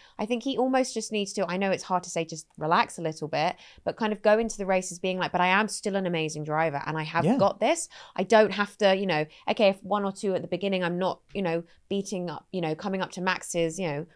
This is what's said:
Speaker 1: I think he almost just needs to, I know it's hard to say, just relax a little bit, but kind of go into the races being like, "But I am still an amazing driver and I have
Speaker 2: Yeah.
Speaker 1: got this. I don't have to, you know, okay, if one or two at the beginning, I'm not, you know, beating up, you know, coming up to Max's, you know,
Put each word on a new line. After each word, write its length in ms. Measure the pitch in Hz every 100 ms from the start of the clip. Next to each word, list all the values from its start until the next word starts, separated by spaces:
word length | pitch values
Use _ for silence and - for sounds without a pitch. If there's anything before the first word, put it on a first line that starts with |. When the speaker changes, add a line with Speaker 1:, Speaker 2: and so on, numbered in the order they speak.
| - -
Speaker 1:
I 80 | 208
think 160 | 240
he 120 | 277 262
almost 340 | 254 262 254
just 180 | 220 220
needs 220 | 214 196
to, 160 | - 175
I 80 | 180
know 140 | 196
it's 140 | 180 -
hard 180 | 185
to 60 | 180
say, 120 | 170
just 220 | 160 156 - -
relax 400 | 156 180 - -
a 20 |
little 260 | 160 156 151
bit, 280 | 147 165 - - -
but 140 | - -
kind 160 | 220
of 80 | 208
go 160 | 214 214
into 220 | 226 -
the 60 | 190
races 320 | 185 180 170
being 180 | 190 185
like, 140 | 160
"But 100 | 180
I 60 | 180
am 220 | 190 214
still 260 | - 208 196
an 100 | 185
amazing 380 | 170 156 156
driver 400 | 151 151 165 139 147
and 100 | 156
I 60 |
have 240 | 156 165 160
Speaker 2:
Yeah. 120 | 262
Speaker 1:
got 220 | 196 -
this. 300 | 233 330 - - - -
I 60 |
don't 300 | 190 220 208
have 260 | 196 202 -
to, 180 | 202 190
you 120 | 196
know, 180 | 151 151 - -
okay, 200 | 214 202
if 140 | 196
one 220 | 185 208 196
or 60 |
two 240 | 196 202 180
at 80 |
the 40 | 180
beginning, 360 | 175 196 190
I'm 160 | 175 175
not, 200 | 185 - _
you 80 | 196
know, 220 | 180 170 170 - _
beating 400 | 202 196 185 175
up, 160 | 147 -
you 100 | 190
know, 140 | 165 160
coming 260 | 208 190
up 80 | 185
to 80 | 185
Max's, 580 | 180 180 - 175 165 165
you 80 | 175
know, 180 | 143 165